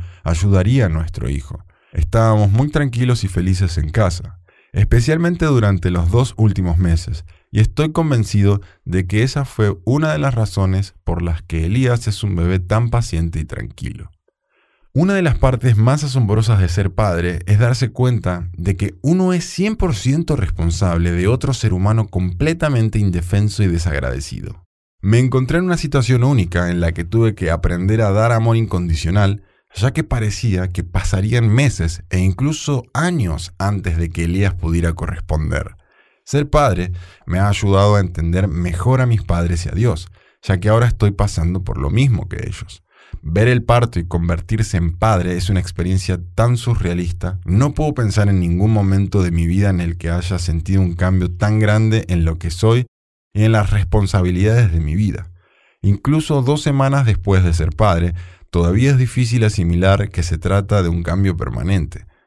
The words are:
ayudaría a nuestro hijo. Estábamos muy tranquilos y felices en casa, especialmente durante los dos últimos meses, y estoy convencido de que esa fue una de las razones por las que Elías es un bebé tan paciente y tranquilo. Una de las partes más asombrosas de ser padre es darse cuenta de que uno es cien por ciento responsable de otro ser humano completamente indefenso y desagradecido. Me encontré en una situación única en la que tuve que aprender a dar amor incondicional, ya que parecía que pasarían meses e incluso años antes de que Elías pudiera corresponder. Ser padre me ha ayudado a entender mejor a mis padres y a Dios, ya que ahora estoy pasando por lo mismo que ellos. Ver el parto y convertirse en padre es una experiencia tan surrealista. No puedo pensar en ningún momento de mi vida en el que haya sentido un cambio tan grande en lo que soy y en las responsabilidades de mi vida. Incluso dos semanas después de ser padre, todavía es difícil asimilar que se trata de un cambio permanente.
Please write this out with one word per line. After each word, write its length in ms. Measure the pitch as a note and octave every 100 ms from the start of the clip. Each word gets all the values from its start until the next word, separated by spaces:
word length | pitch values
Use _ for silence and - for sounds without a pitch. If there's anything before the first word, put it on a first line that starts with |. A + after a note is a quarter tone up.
| - -
ayudaría 600 | E2 E2 G2+ G2 F#2 C3+ G2
a 20 |
nuestro 420 | D#2+ D#2+ - A#1+
hijo. 340 | C#2 - - - _ _
Estábamos 580 | - - A2+ A2+ G#2+ G2+
muy 220 | A2 C#3+
tranquilos 500 | D3 C#3+ A#2 B2 A#2+
y 60 | F#2+
felices 500 | F2 F2+ F#2 F#2+ E2+
en 120 | D#2
casa, 500 | G#2 G2 F2 - - _ _ _
especialmente 760 | - G2+ - A#2+ D#3 E3+ F3 D#3+
durante 460 | C3 G#2 G2 F#2
los 180 | F2+ E2+
dos 240 | A#2 C3 -
últimos 400 | A2 F#2+ F2+ E2+
meses, 480 | F2 E2 - - - - _
y 80 | G#2+
estoy 320 | G#2+ - D#3
convencido 680 | D#3 D#3+ B2+ G2+ G#2 G2+ G2+ - _
de 220 | - F2+ F2+
que 160 | G#2
esa 220 | C3 D3
fue 340 | C3+ - G#2 -
una 280 | - C#3+ D#3
de 60 | D#3
las 160 | C#3
razones 600 | A#2 G#2+ - F#2+ F#2+ G2 -
por 180 | - E2+
las 200 | E2+ E2
que 240 | - D#2+ E2
Elías 420 | A2+ B2+ A#2 A2+
es 160 | G2
un 100 | G2+
bebé 240 | F2+ E2+ F#2
tan 320 | F2+ G#2+ A#2
paciente 480 | A#2 A#2 E2 E2 D#2+
y 60 |
tranquilo. 680 | - - A1+ - - - - _ _ _ _ _ _ _ _ C3+
Una 180 | F#3
de 80 | G3
las 140 | E3+ -
partes 400 | C3+ B2+ B2+ G#2+
más 280 | A2+ D3
asombrosas 560 | D3 C3 G#2+ G#2 G#2+ G#2+
de 80 | F2+
ser 260 | F2+ F#2+
padre 460 | F#2+ G#2 E2+ F2 F2+ F2+
es 120 | G#2
darse 320 | A#2 B2 A#2
cuenta 580 | - B2 A#2 F2+ F2+ F2 E2+
de 200 | E2+ F#2+
que 180 | G2 -
uno 300 | C3+ F3+ F#3
es 120 | F3+
cien 300 | - - G3+
por 220 | A3 F#3 A2
ciento 400 | B2+ D3 E3+ D3+
responsable 760 | D#2+ F2 E2 E2 F#2 F2 F2
de 160 | E2+ F#2
otro 260 | B2+ -
ser 200 | B2+ A2
humano 340 | F2+ G2+ A2+ G#2+
completamente 920 | F#2 F2+ F2 D3+ E3 D#3 B2+ A2 G#2+
indefenso 640 | G2+ F2 F2 G2+ G#2 -
y 20 | G2
desagradecido. 960 | E2+ E2+ C#2+ B1+ B1+ - - - - _ _ _ _
Me 180 | G2 A#2
encontré 400 | C3 C3 B2+ E3+
en 60 |
una 140 | F#3 E3+
situación 440 | D3 C#3 A#2 B2
única 480 | B2+ C3+ F2 F2 F2
en 100 | F2
la 120 | E2+
que 100 | F2
tuve 320 | E2+ A2+ A2+
que 160 | G2+ E2
aprender 520 | E2 F2 F2 F#2+ A2
a 100 | G#2+
dar 180 | G2 A#2
amor 260 | A#2 A2+ A2+
incondicional, 840 | A2+ F2+ F2 D#2+ E2+ G2+ G2 G2+ - _ _
ya 180 | - B2
que 120 | -
parecía 640 | - A#2+ G#2+ - A#2 F#2 F2+
que 160 | F2+
pasarían 640 | F2 - - F#2+ G#2+ B2 A#2
meses 560 | A2 C#3 - D#2+ - -
e 120 | F#2
incluso 640 | F#2 F2+ C#3 D3+ - C3+ -
años 580 | D#3 E3+ F3 F#2 D#2+ - -
antes 400 | G2 G2+ F2 E2
de 120 | E2+
que 160 | E2+ E2+
Elías 280 | F2+ G2
pudiera 380 | F#2 D#2+ E2 E2+
corresponder. 800 | D#2+ - - - D#2 D#2 D2+ - - _ _ _ _
Ser 240 | - C#3+ C#3+
padre 440 | D3+ C#3 F2+ F2+ F2+ - - -
me 140 | F2+
ha 80 | G2
ayudado 480 | G2 G2+ G2 G2+ G#2
a 40 |
entender 460 | F#2 E2+ E2 F2 F#2
mejor 540 | E2+ F2 E2+ G#2 C3
a 60 | B2
mis 180 | A2
padres 420 | - F2 F2 E2+ -
y 40 |
a 20 |
Dios, 340 | F2 A#2 E2 - - _ _
ya 200 | - F#2+
que 80 | G#2
ahora 180 | A2 A#2+
estoy 240 | - G#2
pasando 540 | F#2 G2+ - E2 F#2
por 140 | F#2 -
lo 120 | C#2
mismo 380 | G2+ C#3 F#2+ -
que 180 | - -
ellos. 360 | - - - _ _ - -
Ver 240 | D#2 E2+ A#2
el 160 | B2
parto 380 | - A#2+ A#2 E2+
y 80 | E2+
convertirse 680 | E2 E2+ E2+ - A2 A2 F#2
en 200 | E2+ F2
padre 400 | A2 G2 F2 F2+
es 120 | F#2
una 120 | F#2+
experiencia 600 | F2+ - F2+ F#2+ - F2+ F2+
tan 220 | - A#2 A#2+
surrealista. 800 | B2 A#2 F2 F2 F2 - F2+ F2+
No 280 | - F#2+ D3
puedo 220 | C#3+ D3+
pensar 340 | C3+ A2 G2+ G#2
en 120 | G2
ningún 320 | F2 F2 G#2
momento 500 | G#2+ G2 F#2+ G2 G2
de 80 | F2+
mi 160 | E2+ E2+
vida 240 | F#2 G2+
en 100 | F2+
el 160 | E2+ E2+
que 140 | E2
haya 280 | F2 F2 F2+
sentido 440 | F2 D#2+ D#2+ F#2+
un 120 | F2+
cambio 360 | E2+ F#2 F#2 F2+
tan 300 | F2+ G#2 G#2+
grande 440 | G#2+ G#2+ A2 A2 -
en 160 | F2
lo 140 | E2 D#2+
que 120 | E2+
soy 360 | - A2 A2+ B2 _ _ _ _
y 120 | G2+
en 80 | A2
las 180 | A2 G2+
responsabilidades 1000 | G2+ F2+ A2 F#2+ G2 F2+ F2+ G#2 A#2 A2
de 80 | D#2+
mi 160 | D2+ E2+
vida. 340 | G#2+ - - - _ _ _ _
Incluso 640 | - G2+ - D#3 D3+ D3
dos 200 | B2+ D3+
semanas 440 | D#3 C#3 C3+ C#3 B2
después 380 | G2 - F#2+
de 100 | F2+
ser 160 | E2+ F2
padre, 440 | - G#2+ E2+ F2 F2 - - -
todavía 400 | F2 E2+ G2 C3+
es 80 | C3+
difícil 460 | B2+ - A#2+ A#2+
asimilar 640 | A2 G#2 E2+ E2+ F#2+ G2 F#2+
que 140 | -
se 120 | E2 E2
trata 460 | F2+ G2 G2 G#2
de 60 | F2
un 160 | F2
cambio 320 | E2+ F2+ G2 D#2+
permanente. 720 | B1 A1+ D2+ G2 D2 - - _